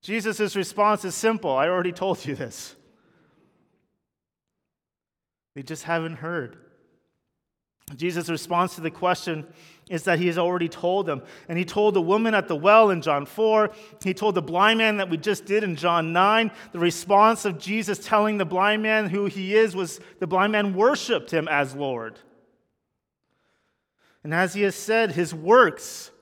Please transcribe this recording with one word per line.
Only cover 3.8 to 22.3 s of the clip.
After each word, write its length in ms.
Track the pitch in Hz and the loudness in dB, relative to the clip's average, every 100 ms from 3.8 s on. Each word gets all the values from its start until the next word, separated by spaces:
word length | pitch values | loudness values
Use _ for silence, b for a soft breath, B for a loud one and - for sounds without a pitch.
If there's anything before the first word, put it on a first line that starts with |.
| _ _ _ _ _ _ _ _ _ _ _ _ _ _ _ _ _ | _ _ _ _ _ _ _ _ _ _ _ _ _ _ _ _ _
They 80 | - | -18
just 220 | 131 156 | -14 -12
haven't 320 | - 170 160 151 | -4 -2 -2 -10
heard. 420 | 156 170 120 - _ _ _ _ _ _ _ _ _ _ _ _ - 135 | -8 -8 -8 -14 _ _ _ _ _ _ _ _ _ _ _ _ -20 -6
Jesus' 340 | 170 170 160 | -4 -4 -4
response 440 | 165 - 175 180 - | -6 -2 -2 -2 -4
to 40 | |
the 100 | 160 | -10
question 640 | 160 214 - - 156 - B B B B | -2 0 0 -2 -8 -10 B B B B
is 140 | 175 | -6
that 140 | 196 165 | 0 2
he 100 | 180 | 2
has 100 | 170 | 2
already 300 | 175 180 170 | 0 0 -2
told 360 | - 175 190 | -2 -2 0
them. 180 | 170 139 B B B | -2 -6 B B B
And 120 | 170 | -4
he 60 | |
told 280 | 180 208 208 | -2 2 2
the 80 | 196 | 2
woman 340 | 180 208 226 | 2 2 2
at 140 | 214 202 | 0 0
the 80 | 160 | 0
well 320 | 180 214 220 | 2 4 2
in 140 | 180 | 2
John 240 | 156 143 143 | -2 -2 -4
four. 440 | - 220 220 214 B B B | -2 2 2 0 B B B
He 120 | 180 | -6
told 200 | 185 208 | -2 0
the 60 | 185 | -2
blind 380 | 147 170 208 226 | -2 2 4 4
man 180 | 220 208 | 0 0
that 140 | 185 | -4
we 80 | 165 | -4
just 260 | 214 196 | -2 -4
did 180 | - 208 | 0 -2
in 140 | 208 156 | 0 -2
John 360 | 175 170 160 | 0 0 0
nine. 400 | 170 196 220 220 B B | 2 4 4 0 B B
The 80 | 175 | -2
response 680 | 175 165 180 202 220 220 | 0 0 2 6 6 4
of 140 | 208 160 | -2 -6
Jesus 400 | 180 220 190 202 | -4 -4 -4 -6
telling 400 | - 214 214 208 | 0 2 2 0
the 80 | 175 | -2
blind 360 | 180 196 214 | 2 2 2
man 280 | 220 220 208 | 0 0 0
who 160 | 190 202 | -2 -2
he 280 | 196 190 | -4 0
is 220 | 214 220 180 | 2 2 0
was 240 | 175 - B B | -6 -8 B B
the 60 | 175 | -2
blind 260 | 185 202 | 2 2
man 200 | 214 202 | 2 0
worshiped 600 | 185 226 302 - 202 - | 2 2 2 0 -2 0
him 160 | 160 160 | -4 0
as 260 | 147 135 | 0 0
Lord. 440 | 135 139 123 113 113 _ | -4 -6 -4 -8 -14 _